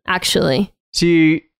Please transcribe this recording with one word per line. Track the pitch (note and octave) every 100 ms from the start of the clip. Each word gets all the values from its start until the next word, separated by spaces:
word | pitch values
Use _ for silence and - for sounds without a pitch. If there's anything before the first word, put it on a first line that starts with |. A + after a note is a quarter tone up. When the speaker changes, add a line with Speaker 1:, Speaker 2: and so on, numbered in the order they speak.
| -
Speaker 1:
actually. | F#3 - - D#3+ C3 G3+ _ _
Speaker 2:
See, | - E3+ E3 D#3 D#3+ _ _